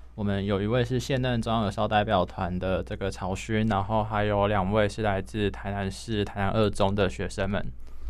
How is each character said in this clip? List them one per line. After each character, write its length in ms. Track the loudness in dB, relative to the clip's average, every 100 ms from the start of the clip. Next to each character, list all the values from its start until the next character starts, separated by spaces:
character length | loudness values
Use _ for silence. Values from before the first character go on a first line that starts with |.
| -16
我 100 | -6
们 220 | -2 -2 0
有 160 | 0
一 60 | 2
位 180 | 0 0
是 140 | -2
现 200 | -2 -2
任 220 | 0 0
中 100 | 0
央 120 | 0
儿 80 | 0
少 160 | 0 2
代 160 | 4
表 200 | 4 4
团 360 | 2 0 -4 -2
的 240 | 0 0
这 120 | -2 -4
个 140 | -4
曹 240 | -4 -4
勋， 320 | -4 -2 0 2
然 200 | 2 2
后 180 | 0
还 220 | 0 0 2
有 220 | 4 4
两 240 | 2 2
位 160 | 2 2
是 140 | 2
来 180 | 0 0
自 300 | -2 -2 -2
台 220 | -2 -6
南 200 | -4 -4
市 320 | -6 -4 -2
台 160 | -2 0
南 120 | 0
二 180 | 2 2
中 240 | 4 2
的 160 | 4 2
学 180 | 0 -6
生 220 | -2 -2
们。 160 | -2 -4 -6 -10 -8